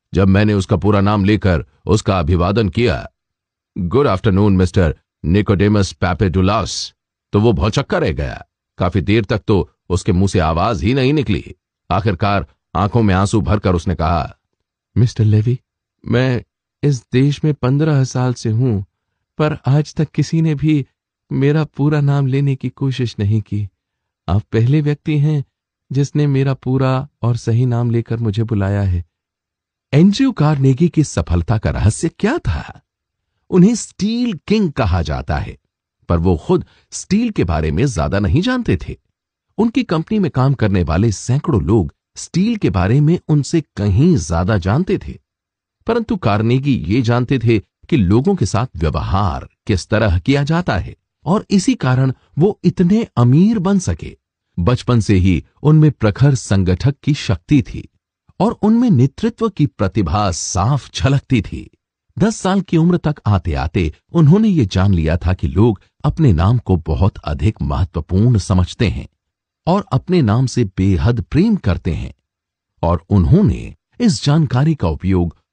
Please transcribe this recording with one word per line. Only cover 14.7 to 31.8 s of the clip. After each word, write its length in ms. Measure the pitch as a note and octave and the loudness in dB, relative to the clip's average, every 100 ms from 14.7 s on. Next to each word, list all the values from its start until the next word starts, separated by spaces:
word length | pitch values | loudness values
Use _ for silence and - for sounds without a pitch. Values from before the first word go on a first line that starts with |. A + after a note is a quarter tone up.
| _ _ - | _ _ 0
'मिस्टर 280 | A#2+ - | 0 2
लेवी, 360 | G#2+ G#2+ A2+ C3 _ _ _ _ - | 2 2 0 -4 _ _ _ _ -4
मैं 380 | A#2 C3 A#2+ - _ _ _ | -2 0 -2 -8 _ _ _
इस 240 | D3 C3 - | -2 -2 -2
देश 320 | B2+ C#3+ C#3+ | 0 0 0
में 100 | D#3 | -2
पन्द्रह 500 | C#3+ B2+ C#3+ D#3+ C#3 | -2 -2 0 2 0
साल 300 | C3 B2+ B2+ | 0 -2 -4
से 160 | A#2+ A#2 | -2 -2
हूं, 320 | A2 C3 G2+ F#2+ _ _ _ _ - | 0 0 -2 -6 _ _ _ _ -4
पर 200 | D3+ C3+ B2+ | -4 -2 0
आज 280 | D3 C#3+ | 0 0
तक 140 | - D3+ | -4 -4
किसी 320 | - D3 E3 | -4 -2 0
ने 120 | D#3+ | -2
भी 320 | C#3 D3+ D3+ - _ _ _ _ | 0 0 -2 -4 _ _ _ _
मेरा 320 | C3+ C#3 D#3 | -2 0 0
पूरा 360 | D3+ - C#3+ D#3 | -2 -2 0 0
नाम 260 | C#3+ C#3+ C3+ | 0 0 0
लेने 300 | C3+ C#3+ C3 | 0 -2 -2
की 120 | B2+ | -6
कोशिश 480 | - C#3 C3 A#2+ - | -6 -6 -4 -6 -4
नहीं 240 | G2+ A2 | -2 -2
की। 260 | - G#2 G2+ - _ _ _ _ - | -2 -8 -8 -14 _ _ _ _ -4
आप 140 | G2 - | -4 -2
पहले 280 | A2 A#2+ D3+ | 0 2 0
व्यक्ति 380 | D3 D3 - D3+ | 0 -4 -4 0
हैं 260 | D3 D3+ - _ _ _ _ | 0 -2 -6 _ _ _ _
जिसने 340 | C3 C#3 D3 D3 | -4 -2 0 0
मेरा 280 | C3+ C#3 | 0 0
पूरा 540 | C3 B2+ C3 C3 C3 C#3+ _ | -2 -2 0 0 -2 -6 _
और 140 | A#2 A#2 | -4 -2
सही 300 | - A#2 B2+ | -2 0 0
नाम 240 | A#2+ A#2+ | 0 0
लेकर 260 | A#2 - A#2 | -2 -4 -4
मुझे 260 | A2+ G#2 | -2 -2
बुलाया 400 | A2+ G#2 G2 G2+ | -2 -2 0 0
है।'" 220 | G2 F2 - _ _ _ _ _ _ _ _ | 0 -2 -6 _ _ _ _ _ _ _ _
एंड्रयू 400 | C#3 F#3+ G3+ C4+ | 2 4 4 -2
कार्नेगी 560 | - D3 C#3+ C3+ B2+ F3 | 0 0 2 2 2 0
की 160 | - | 0
सफलता 540 | C#3+ - D#2+ F2 - G#2 | -2 -2 -2 -2 0 -2
का 120 | D2+ | -2
रहस्य 380 | B1+ | 0